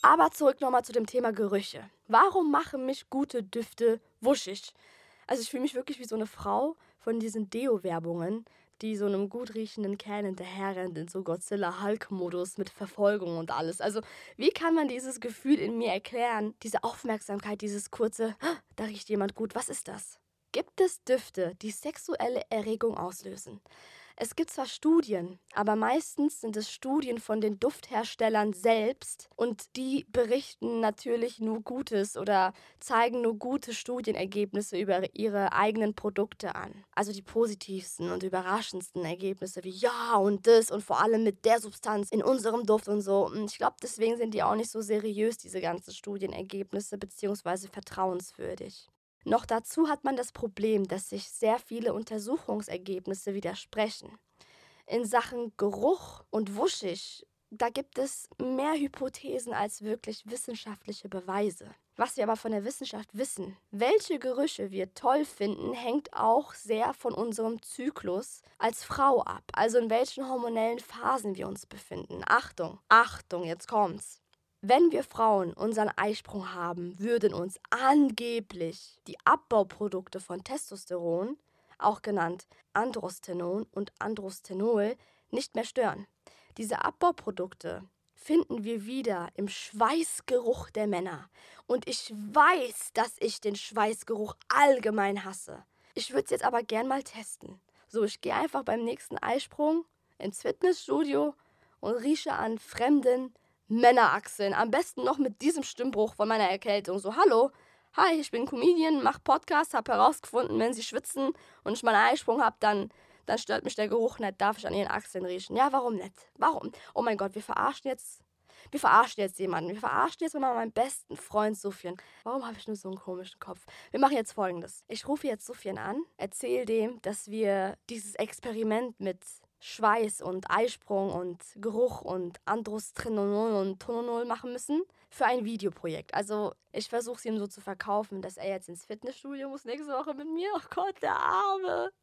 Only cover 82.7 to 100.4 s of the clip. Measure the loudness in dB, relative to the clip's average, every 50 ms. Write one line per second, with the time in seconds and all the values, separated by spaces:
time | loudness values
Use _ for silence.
82.7 | _ 0 0 0 -2 -4 -6 -6 -10 -10 -10 -8 -6 -4 -2 -2 -2 -2 -4 _
83.7 | _ -8 -8 -8 _ _ -6 -4 -4 -6 -6 -10 -12 -14 _ -10 -4 -2 0 2
84.7 | 2 2 2 0 -2 _ _ _ _ _ _ _ -6 -6 -6 -4 _ -6 -6 -4
85.7 | -2 0 0 0 0 -4 -10 _ _ _ _ -20 _ _ _ _ -12 -10 -6 -4
86.7 | -2 0 0 -2 0 _ 2 2 2 2 -6 -8 -4 -4 -6 -6 -6 _ -10 -8
87.7 | -8 -8 -12 -16 _ _ _ _ _ _ -2 4 4 4 4 _ -4 -6 -4 -4
88.7 | -6 -6 -6 -6 -6 -4 -2 -2 -2 -2 -4 -8 _ -6 -6 -6 -6 -10 -12 -12
89.7 | 2 2 4 4 4 2 0 -2 -4 -8 -2 2 2 2 4 2 0 0 -2 -8
90.7 | _ -2 0 0 0 -2 -2 -4 -8 -10 -14 _ _ -20 -20 -20 -20 -20 _ 0
91.7 | 0 0 0 -4 -8 -8 -8 -10 -10 -10 -10 2 6 8 8 8 8 4 0 -4
92.7 | -6 -10 -10 -4 _ 0 0 0 -2 -2 -2 -2 -2 -2 -4 -4 -4 -4 -8 -6
93.7 | 0 0 0 0 0 -4 -6 -6 -4 -4 -4 -6 -8 _ _ _ 4 6 8 8
94.7 | 8 6 4 0 2 2 2 0 0 -2 -6 -10 -12 -12 -14 -14 -16 -18 -18 _
95.7 | _ _ _ _ _ -8 -8 -2 -2 -2 0 0 -2 0 0 2 0 0 -2 0
96.7 | -2 -2 0 0 -2 -2 -4 -8 -14 -14 -14 -14 -16 -16 -16 -18 -20 -20 _ _
97.7 | _ _ _ _ -2 0 0 0 -2 -4 -4 0 0 2 0 0 -2 -2 -2 0
98.7 | -2 0 -2 -4 -4 -6 -8 -10 -8 -4 -2 0 0 0 -2 -6 -4 0 2 2
99.7 | 2 2 0 _ _ _ _ _ _ _ -8 -8 -8 -4